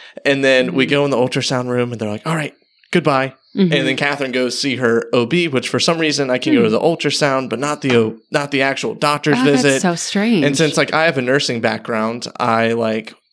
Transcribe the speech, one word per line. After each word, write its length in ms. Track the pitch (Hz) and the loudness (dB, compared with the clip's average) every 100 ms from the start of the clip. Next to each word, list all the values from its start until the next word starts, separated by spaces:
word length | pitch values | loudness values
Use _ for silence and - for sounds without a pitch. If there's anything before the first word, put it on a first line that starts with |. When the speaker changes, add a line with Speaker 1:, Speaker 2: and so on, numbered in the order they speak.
| - - | -18 -4
Speaker 1:
And 180 | 139 139 | 0 2
then 300 | 135 127 127 | 4 4 2
we 120 | 123 127 | 0 2
Speaker 2:
Mm-hmm. 40 | |
Speaker 1:
go 140 | 143 | 2
in 60 | 143 | 2
the 60 | 123 | 2
ultrasound 480 | 123 139 - 127 123 | 0 -2 -2 -2 -2
room, 260 | 123 120 | -2 -2
and 80 | 113 | -4
they're 80 | 107 | -6
like, 180 | 107 156 | -6 -4
"All 100 | 165 | -4
right, 180 | 147 - _ _ _ | -6 -12 _ _ _
goodbye." 440 | 175 147 135 131 - _ | 0 2 0 0 -8 _
Speaker 2:
Mm-hmm. 180 | 202 180 | 0 2
Speaker 1:
And 140 | 147 131 | 2 0
then 100 | 131 | 0
Catherine 360 | 143 139 135 | -2 -2 -4
goes 260 | 127 123 117 | -2 -2 -2
see 180 | 139 120 | -4 0
her 280 | 120 117 - | 2 2 0
O 140 | 127 117 | 0 0
B, 200 | 175 170 | 0 0
which 200 | 127 - | -2 -2
for 100 | 127 | -2
some 180 | - 165 | 0 0
reason 320 | 156 143 131 | 0 0 0
I 80 | 127 | 0
can 160 | 143 | 0
go 60 | 135 | 2
Speaker 2:
Hmm. 40 | 110 | 2
Speaker 1:
to 40 | |
the 100 | 110 | 2
ultrasound, 680 | 160 165 147 - 143 135 127 | 0 0 -2 0 0 0 -4
but 80 | 113 | -4
not 240 | 147 147 | -4 -4
the 140 | 135 120 | 0 2
O-, 200 | 110 110 - | 2 -4 -4
not 200 | 147 143 | -4 -2
the 120 | 135 | -2
actual 320 | 135 131 117 | 0 -2 -6
doctor's 420 | 110 147 147 151 139 | -2 0 0 0 2
Speaker 2:
Oh, 60 | |
that's 180 | 147 135 | 4 4
Speaker 1:
visit. 200 | 143 135 | 4 2
Speaker 2:
so 120 | 180 | 0
strange. 500 | 170 - 196 220 202 | -2 -4 -2 2 2
Speaker 1:
And 120 | 143 139 | 2 2
since, 200 | 156 151 | 0 0
like, 160 | 139 | 0
I 100 | 151 | 2
have 140 | 165 135 | 0 0
a 40 | |
nursing 380 | 123 143 - 120 | 0 0 0 -2
background, 680 | 113 107 - 110 110 120 - - | -2 -2 -4 -2 -2 -4 -8 -4
I, 320 | 120 113 113 | 0 2 0
like, 420 | 117 113 110 110 - _ | 0 -2 -4 -6 -16 _